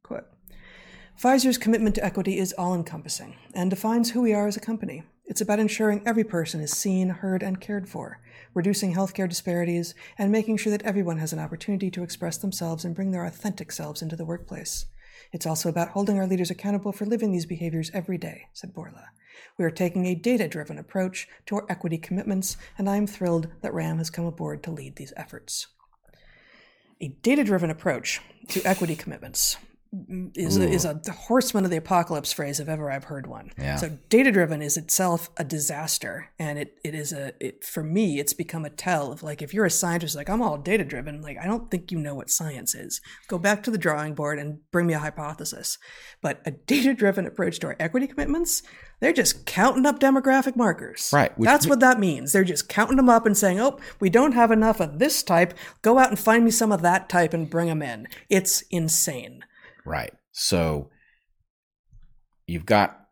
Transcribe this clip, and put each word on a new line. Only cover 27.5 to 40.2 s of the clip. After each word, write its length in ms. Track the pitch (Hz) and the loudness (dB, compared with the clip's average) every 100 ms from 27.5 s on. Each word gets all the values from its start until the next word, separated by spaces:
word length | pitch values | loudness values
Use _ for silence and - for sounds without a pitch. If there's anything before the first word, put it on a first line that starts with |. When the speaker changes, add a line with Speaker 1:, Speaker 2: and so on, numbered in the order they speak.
| 190 165 | 2 0
Speaker 1:
approach 520 | 156 180 131 - - - _ - | -2 -2 -2 -4 -8 -10 _ -6
to 140 | 185 | -4
equity 320 | - 185 170 156 | 0 0 0 -4
commitments 640 | - - - - - - - _ _ 196 - 185 185 - | -8 -14 -10 -2 -2 -2 -10 _ _ -14 -10 -10 -10 -4
is 220 | 165 196 | 0 4
a, 40 | |
Speaker 2:
Ooh. 60 | 185 | 4
Speaker 1:
is 160 | 180 | 2
a 160 | 165 151 - | 0 -4 -8
horseman 540 | 185 - 240 247 214 | -12 2 2 4 0
of 80 | 185 | 0
the 60 | 165 | -2
apocalypse 560 | 160 185 165 160 139 | 0 0 2 -4 -4
phrase 260 | - 143 139 | -6 -4 -6
if 80 | 151 | -4
ever 240 | 156 147 | -6 -4
I've 140 | 135 - | -8 -8
heard 220 | 143 127 | -12 -12
one. 240 | 117 - - | -14 -16 -8
Speaker 2:
Yeah. 200 | 139 143 | -4 -4
Speaker 1:
So 200 | 165 151 _ | -4 -8 _
data-driven 520 | 220 269 196 165 151 | 6 6 6 4 0
is 140 | 147 165 | -2 -4
itself 540 | 160 - 185 170 - - | 0 0 2 0 -2 -8
a 80 | 151 | -4
disaster. 840 | 156 139 147 156 - - 87 - _ | -2 -4 -4 -4 -4 -4 -10 -14 _
And 220 | 156 147 | -6 -6
it, 180 | 147 _ | -8 _
it 100 | 160 | -8
is 200 | 156 147 | -8 -8
a, 180 | 156 135 - | -8 -10 -8
it, 240 | 131 - | -10 -10
for 180 | - - | -10 -8
me, 380 | 156 175 214 143 | -2 2 2 0
it's 140 | 143 | -2
become 320 | - 170 165 151 | -4 -6 -8 -10
a 40 | |
tell 400 | - - 170 143 | -8 -2 -2 -2
of, 140 | 143 | -8
like, 180 | 156 147 | -12 -10
if 120 | 147 | -6
you're 100 | 190 | 0
a 80 | 202 | 2
scientist, 420 | - 180 170 165 | 2 0 -2 -2
like, 160 | 147 | -6